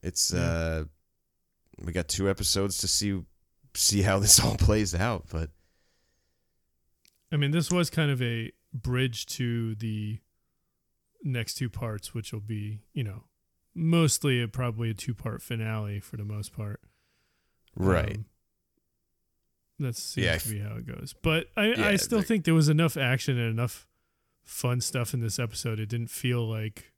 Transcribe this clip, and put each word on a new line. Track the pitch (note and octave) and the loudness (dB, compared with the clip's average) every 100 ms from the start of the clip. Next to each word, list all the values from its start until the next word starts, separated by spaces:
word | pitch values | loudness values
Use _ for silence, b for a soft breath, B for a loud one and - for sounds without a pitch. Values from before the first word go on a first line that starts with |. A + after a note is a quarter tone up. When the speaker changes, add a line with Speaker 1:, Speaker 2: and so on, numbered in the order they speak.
Speaker 1:
It's, | - - - | -6 -2 0
Speaker 2:
Yeah. | F2+ | 2
Speaker 1:
uh, | E2+ E2 E2 D#2+ D#2 _ _ _ _ _ _ _ _ - | 2 2 0 -2 -4 _ _ _ _ _ _ _ _ -12
we | - | -4
got | E2+ E2 | -2 -2
two | - G2 | 2 2
episodes | F#2+ - G2 G2 F#2+ | 2 0 2 0 0
to | F#2+ | 0
see, | - G#2 G2 - _ _ _ _ | 0 0 -2 -6 _ _ _ _
see | - - G2+ | 0 2 4
how | G2 G2 | 4 4
this | G#2+ - | 6 6
<laughs> | |
all | A2+ - | 6 4
plays | - G#2+ G2+ | 4 4 2
out, | F2 G#2+ G2+ - | 0 0 -2 -4
but | E2 D#2+ _ _ _ _ _ _ _ _ _ _ _ _ _ _ _ _ _ _ | -6 -6 _ _ _ _ _ _ _ _ _ _ _ _ _ _ _ _ _ _
Speaker 2:
I | D3+ | -2
mean, | C#3+ | 0
this | D#3+ E3 | 0 2
was | F3+ E3+ | 2 2
kind | - D3+ | 0 0
of | C3+ | 0
a | B2 A2+ A2+ - _ | -2 -4 -6 -12 _
bridge | B2+ A2+ B2 C3 A2+ - | -10 -4 0 0 -2 -10
to | - B2 A#2 A2+ | -4 -2 -2 -4
the | A2 A2+ G#2+ G#2+ A2 _ _ _ _ _ _ _ _ _ _ | -4 -6 -4 -6 -8 _ _ _ _ _ _ _ _ _ _
next | D#3 B2 A2 | -4 -2 -2
two | - B2 | -4 -6
parts, | - A#2 G#2+ - | -4 -8 -8 -8
which | A#2+ G#2+ | -10 -8
will | A2+ | -10
be, | G#2 G#2+ G#2 G#2+ - | -8 -6 -6 -10 -10
you | - | -6
know, | A2+ G2 - _ _ _ _ | -6 -8 -16 _ _ _ _
mostly | - E3 E3+ D#3+ - D3 B2+ | -4 2 4 4 2 2 2
a, | A#2 | 0
probably | B2+ B2 A2 A#2 | -2 -4 -2 -2
a | |
two-part | A2 - A#2 A#2 A2+ | -2 -4 -6 -6 -8
finale | - A#2 A2 A2 G#2 G2+ | -6 -6 -4 -4 -4 -6
for | - G#2+ | -8 -10
the | |
most | G#2 G#2+ G2+ | -8 -6 -8
part. | - G#2 G2+ _ _ _ _ _ _ _ _ _ | -8 -8 -8 _ _ _ _ _ _ _ _ _
Speaker 1:
Right. | - F#2 F2 D2+ G#2+ | 0 4 4 2 -4
Speaker 2:
Um, | G#2+ _ _ _ _ _ _ _ _ _ _ _ _ _ _ _ | -8 _ _ _ _ _ _ _ _ _ _ _ _ _ _ _
that | C#3 A#2 | -6 -4
seems | - - F2+ | -6 -2 0
Speaker 1:
Yeah, | |
I | E2 | 0
Speaker 2:
to | - | -2
be | G#2+ | -6
how | G#2 A2 | -6 -8
it | A#2+ | -10
goes. | - C#3+ - | -12 -12 -4
But | E3 D#3+ - - | 0 0 -2 0
I, | G#3 | 2
Speaker 1:
yeah, | A#3+ G#3 | 2 4
Speaker 2:
I | G3+ | 2
still | - A3+ | 2 0
Speaker 1:
the | |
Speaker 2:
think | F#3 A3 | 2 2
there | E3 | 4
was | E3 D3+ | 6 6
enough | D3+ E3 - | 6 4 2
action | B2+ B2+ - B2+ | 0 2 2 0
and | A#2 | 0
enough | A2+ A#2+ - - _ _ _ _ _ | 0 -2 -4 -20 _ _ _ _ _
fun | _ - B2+ B2 | _ -4 0 0
stuff | - C3 A#2+ | 0 -2 -2
in | B2+ | -2
this | A2+ - | -2 -2
episode. | A#2+ - A#2+ G#2+ | -4 -4 -6 -4
It | G#2+ | -4
didn't | A#2 A2+ | -4 -6
feel | - B2+ B2 A2+ | -4 -2 0 -2
like | A2 A2 - - | -4 -6 -8 -20